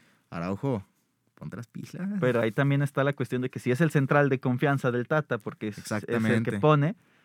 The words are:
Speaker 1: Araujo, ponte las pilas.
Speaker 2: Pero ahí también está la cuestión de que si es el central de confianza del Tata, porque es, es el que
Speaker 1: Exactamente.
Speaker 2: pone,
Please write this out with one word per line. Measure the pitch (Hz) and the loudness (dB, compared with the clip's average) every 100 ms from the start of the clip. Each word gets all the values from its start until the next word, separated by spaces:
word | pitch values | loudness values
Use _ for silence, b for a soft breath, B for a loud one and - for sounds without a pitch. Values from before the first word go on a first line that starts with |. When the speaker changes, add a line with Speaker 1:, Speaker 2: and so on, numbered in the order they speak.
| b b _ | b b _
Speaker 1:
Araujo, | 87 87 101 139 110 - _ _ _ _ | -8 -6 -4 -2 -4 -6 _ _ _ _
ponte | _ - - | _ -12 -12
las | 120 | -14
pilas. | - - 151 190 202 | -14 -14 -8 -6 0
Speaker 2:
Pero | 127 117 | 0 2
ahí | 113 | 0
también | 143 139 139 | 0 2 2
está | 143 - | 0 0
la | 139 | -2
cuestión | - 127 123 | -2 -4 -4
de | 127 | -4
que | - | -4
si | 120 | -2
es | 127 | 2
el | 160 | 2
central | 151 135 147 143 | 2 4 4 4
de | 131 | 2
confianza | 131 123 147 139 131 | 0 0 0 2 0
del | 123 117 | -2 0
Tata, | 156 147 117 | -2 -2 -4
porque | 110 - 107 | -6 -8 -8
es, | - | -8
es | - | -6
el | 107 | -6
que | - 117 | -4 -2
Speaker 1:
Exactamente. | 110 113 117 107 | 2 2 0 2
Speaker 2:
pone, | 151 147 151 b b b | 4 6 4 b b b